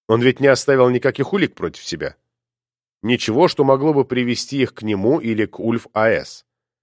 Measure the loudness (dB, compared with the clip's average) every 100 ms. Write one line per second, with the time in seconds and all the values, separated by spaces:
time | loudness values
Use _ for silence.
0 | -2 2 2 2 2 2 2 2 4 2
1 | 0 -2 -2 -2 -2 -4 -8 -8 -12 -8
2 | -10 -12 _ _ _ _ _ _ _ _
3 | -2 -2 0 0 0 2 2 2 2 0
4 | 0 -2 -2 -4 -4 -2 -2 -4 -4 -2
5 | 0 0 -2 -4 -4 -4 -4 -4 -4 0
6 | 0 0 -4 -18 _ _ _ _